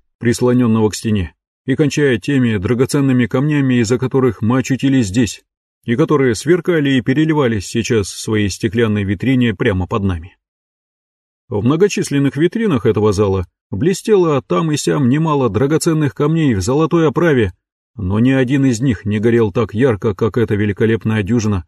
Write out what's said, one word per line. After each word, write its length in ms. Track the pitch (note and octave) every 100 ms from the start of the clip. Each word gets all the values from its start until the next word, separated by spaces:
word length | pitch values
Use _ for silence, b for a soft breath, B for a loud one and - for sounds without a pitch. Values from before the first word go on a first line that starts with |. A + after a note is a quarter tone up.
| _ _
прислоненного 720 | A#2+ A#2 B2 B2 B2 A2 G#2+
к 40 |
стене, 400 | - A#2 G#2+ E2+ - _ _ -
и 80 |
кончая 440 | C3+ D3+ - C#3+ A#2
теми 380 | - C#3 B2 G#2+
драгоценными 720 | G2 A#2+ B2+ D3 C#3 B2+ A#2+
камнями, 540 | B2+ D3 D3 C3+ B2
из-за 180 | G#2+ A#2+
которых 440 | C3 C3+ B2+ G#2
мы 160 | G#2+ C3
очутились 480 | A#2+ C3 C#3 C3+ G#2+
здесь, 380 | G2 A2 - _ _ _ _
и 120 | - A#2
которые 380 | D#3+ D3+ C3
сверкали 560 | A2 C#3 F3+ F3 E3+ C#3+
и 100 | C3+
переливались 680 | A2+ B2+ D#3 D3+ B2+ A2 -
сейчас 420 | A#2 A2 A#2 G2
в 100 | -
своей 300 | - G#2+ G#2
стеклянной 560 | - A#2 G#2 A2+ G#2
витрине 500 | G2 G2+ A2 C3 A#2+
прямо 320 | G#2 - F#2 F2
под 180 | A2+
нами. 320 | G2 E2+ E2 _ _ _ _ _ _ _ _ _ _ _ -
В 160 | G#2+
многочисленных 720 | A2 D#3+ G3+ G#3+ F3 C#3+ C#3 C#3
витринах 500 | E3+ A3 A3+ C3+ A#2
этого 260 | G#2+ G#2+
зала 340 | G2 G#2 F#2+ F#2 _ _
блестело 720 | G2 D3 G3 - G#3 E3+ C#3
там 300 | - F3+ E3
и 40 | D3
сям 320 | - D#3+ B2+
немало 400 | C#3+ D#3+ C#3+ B2+
драгоценных 680 | G2 C#3 D#3 - D#3 D3
камней 400 | - D3 E3 D3+
в 60 | G#2
золотой 460 | F2 C#3 D#3+ E3+ D#3+
оправе, 460 | C3+ E3+ C3+ G2+ - _ _ _ -
но 220 | F2+ G2+
ни 120 | B2
один 340 | C3+ B2+ C#3+ C3+
из 140 | A2+
них 240 | C3+ A2
не 140 | G2+ G#2+
горел 340 | A2+ A#2 A2
так 200 | G#2+ A2+
ярко, 420 | G#2 C3+ G#2+ A#2
как 220 | G2 A2+ B2
эта 180 | A2
великолепная 680 | G#2 G#2 G2 A2 A2+ A2+ A2
дюжина, 420 | G2 A#2+ G#2+ G2+